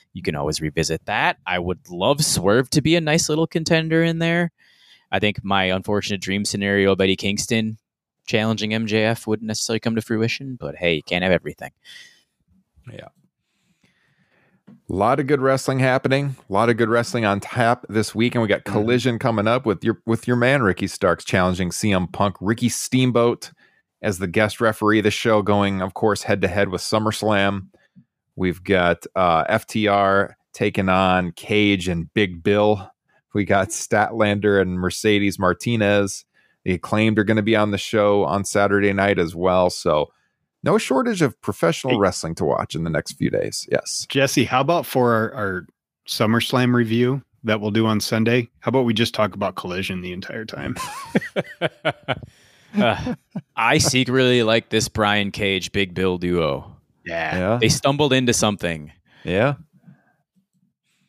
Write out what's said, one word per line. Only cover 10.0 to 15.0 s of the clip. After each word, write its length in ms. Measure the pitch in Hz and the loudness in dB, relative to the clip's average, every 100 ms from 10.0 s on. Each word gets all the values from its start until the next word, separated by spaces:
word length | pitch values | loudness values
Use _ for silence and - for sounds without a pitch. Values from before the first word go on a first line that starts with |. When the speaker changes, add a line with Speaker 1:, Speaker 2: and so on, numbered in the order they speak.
Speaker 1:
fruition, 560 | - 110 113 - 135 123 | -2 -2 -2 -4 -10 -10
but 160 | 73 - | -12 -4
hey, 200 | 85 78 | -2 0
you 80 | |
can't 200 | - 87 | -2 -2
have 80 | 92 | 2
everything. 400 | 85 76 - - - - - - _ _ _ _ 190 _ _ 117 | 0 -2 -12 -14 -18 -20 -20 -20 _ _ _ _ _ _ _ -20
Speaker 2:
Yeah. 160 | 107 - _ _ _ _ _ _ _ _ _ _ _ _ _ _ _ - - - | -20 -20 _ _ _ _ _ _ _ _ _ _ _ _ _ _ _ -20 -18 -6
A 40 | |
lot 260 | 90 | 0